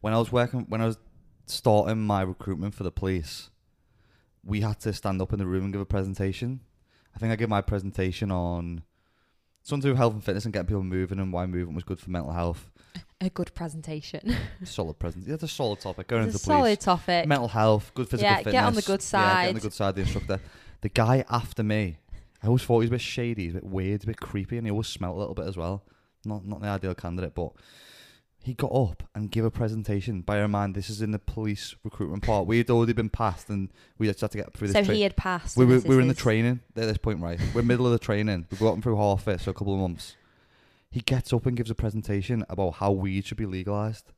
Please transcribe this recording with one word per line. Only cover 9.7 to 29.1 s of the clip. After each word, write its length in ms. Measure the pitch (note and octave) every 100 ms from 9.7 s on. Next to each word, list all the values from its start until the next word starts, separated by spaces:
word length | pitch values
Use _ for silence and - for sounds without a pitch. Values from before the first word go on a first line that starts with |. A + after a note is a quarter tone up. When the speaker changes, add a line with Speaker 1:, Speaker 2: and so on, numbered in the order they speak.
| D3
Speaker 1:
to 60 | C#3
do 40 |
with 60 | B2+
health 140 | A#2+
and 80 | G#2+
fitness 220 | G#2 G2
and 100 | A2
getting 140 | G2+ F2+
people 160 | G#2
moving 340 | F#2 F#2 F#2 G2
and 140 | F#2+
why 140 | F2 F#2
movement 280 | F2+ F2
was 100 | D#2+
good 140 | F2 F2+
for 120 | -
mental 220 | F2+ C#2
health. 380 | F2 F2 E2+ - _ _ - - _
Speaker 2:
A 80 | F#3
good 240 | - F3
presentation. 800 | - E3+ D#3 D#3+ D#3 - D3+ G#3+ A#3+ -
<laughs> 140 | -
Speaker 1:
Solid 340 | F#3 - E2 D#2
present-, 280 | F2 E2+ F#2
yeah, 80 |
it's 80 | D#3
a 60 | D#3+
solid 320 | - B2+ G2+
topic. 280 | G2 F2+ A#2
Going 140 | A#2
Speaker 2:
It's 120 | A2 G3
Speaker 1:
into 0 |
Speaker 2:
a 40 |
Speaker 1:
the 200 | - D4
police. 160 | B3 G#3
Speaker 2:
solid 20 |
topic. 480 | - F3 - F3 D3+
Speaker 1:
Mental 200 | C#3 A#2+
health, 440 | A2 A2 G#2+ -
good 140 | - B2
physical 220 | A#2+ G#2
Speaker 2:
Yeah, 60 | -
Speaker 1:
fitness. 140 | -
Speaker 2:
get 120 | B3+
on 100 | A#3+
the 80 | A3+
good 200 | G3+ F#3+ -
Speaker 1:
Yeah, 60 | G3+ F#3 F#3
get 60 | F3+
on 60 |
the 60 | A2+
Speaker 2:
side. 20 |
Speaker 1:
good 100 | G#2
side 140 | - G2
of 40 | F#2+
the 40 |
instructor. 400 | F#2+ G#2 - G2 - - - -
The 80 | G#2+
guy 360 | - A2+ C3 -
after 340 | A#2+ G#2+ -
me 360 | G#2+ G#2+ G2 D#2 _ - - _
I 40 | G#2
always 160 | B2
thought 180 | - A#2
he 40 |
was 60 | A2+
a 20 |
bit 80 | A#2+
shady, 440 | - - A#2+ A2
he's 80 | F2
a 40 | F2
bit 80 |
weird, 400 | - F#2+ F#2+ G#2
a 20 | G#2+
bit 140 | A2
creepy, 360 | - G2+ F#2+ A#2
and 80 | A#2
he 40 |
always 160 | G#2 A2+
smelt 280 | - F2+ F2+
a 20 |
little 160 | G#2
bit 120 | F#2+ E2
as 100 | F2+
well. 280 | E2+ G2 - _ _ _
Not, 220 | G#2+ G#2+ F#2+
not 140 | G2+
the 60 | G#2
ideal 260 | G2 F#2
candidate, 400 | F2+ F2 F2+ E2+
but 180 | - E2+ - - - - - - _ _ _
he 120 | -
got 180 | B2 C#3
up 300 | C3 A2+ - -